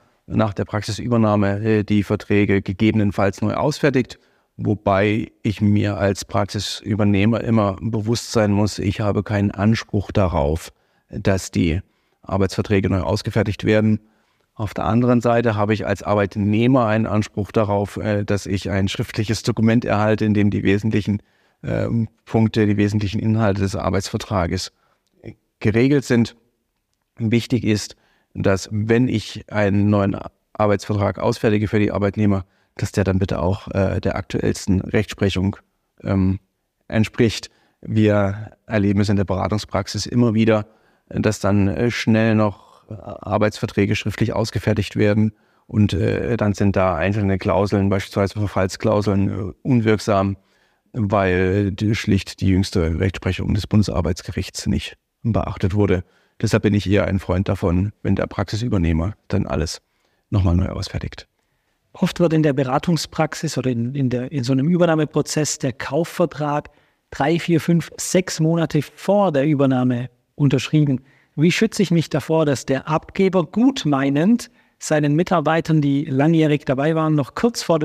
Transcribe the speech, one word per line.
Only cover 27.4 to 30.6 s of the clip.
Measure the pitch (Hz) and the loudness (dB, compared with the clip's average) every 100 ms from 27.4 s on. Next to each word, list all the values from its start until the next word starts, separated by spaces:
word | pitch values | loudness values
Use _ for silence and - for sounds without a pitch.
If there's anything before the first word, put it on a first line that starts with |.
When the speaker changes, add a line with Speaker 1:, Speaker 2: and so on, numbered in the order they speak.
| - 120 | 0 -2
Speaker 1:
ist, | 110 104 - - _ _ _ | 0 -2 -2 -16 _ _ _
dass, | 98 101 95 - | -2 0 0 -2
wenn | 107 110 117 127 | -4 0 2 2
ich | 110 - 107 - | -2 -6 -14 -8
einen | 110 101 101 104 | -2 0 2 2
neuen | 101 98 - - _ _ | 2 0 -2 -10 _ _
Arbeitsvertrag | - | -2